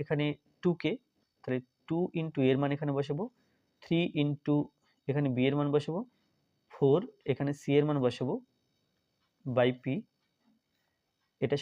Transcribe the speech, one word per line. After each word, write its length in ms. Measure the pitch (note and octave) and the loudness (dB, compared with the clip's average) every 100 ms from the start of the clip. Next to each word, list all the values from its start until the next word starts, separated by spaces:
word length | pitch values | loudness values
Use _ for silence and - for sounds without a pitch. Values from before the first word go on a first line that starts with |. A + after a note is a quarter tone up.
এখানে 240 | D3 D3+ D3 D3 _ _ | -4 -2 -2 -4 _ _
টু 100 | F3 E3+ | -2 0
কে, 100 | D#3 A#3 _ _ _ _ | -2 -4 _ _ _ _
তাহলে 180 | - B2+ B2 _ - | -6 -4 -6 _ -6
টু 120 | E3 F3+ E3+ | -2 -2 -4
into 200 | D#3+ D3+ C3 | -6 0 2
এ 20 | |
এর 60 | C3+ | 2
মান 80 | C#3+ C#3+ | 0 -2
এখানে 160 | D3 C#3 | -2 -2
বসাবো, 260 | C#3 D3 A#3 - _ _ _ _ | -4 -4 -8 -12 _ _ _ _
থ্রি 160 | - E3+ F3 D#3 | -2 0 0 0
into 340 | D3 C#3+ - D3 C#3+ _ _ _ - | -2 -2 0 0 0 _ _ _ -6
এখানে 180 | C#3 C#3+ B2 | -2 0 2
বি 80 | B2+ | 2
এর 60 | C#3+ | 2
মান 80 | D3 D3 | 0 0
বসাবো, 260 | C#3+ E3 B3 _ _ _ _ _ _ | 0 -4 -8 _ _ _ _ _ _
ফোর 260 | - C#3 D3 A#3 - - | 0 4 4 2 -6 -4
এখানে 200 | B2 C#3+ C#3+ | -2 -2 -4
সি 80 | - C#3+ | 2 4
এর 80 | D3+ | 4
মান 100 | D3 B2 | 2 0
বসাবো 280 | A#2+ B2+ A3 - _ _ _ _ _ _ _ _ _ C#3+ B2 | 0 -4 -4 -8 _ _ _ _ _ _ _ _ _ -4 2
by 120 | B2 B2+ | 2 2
p, 20 | C3 C3+ - _ _ _ _ _ _ _ _ _ _ _ _ _ | -4 -6 -6 _ _ _ _ _ _ _ _ _ _ _ _ _
এটা 120 | B2+ C#3+ | -2 -2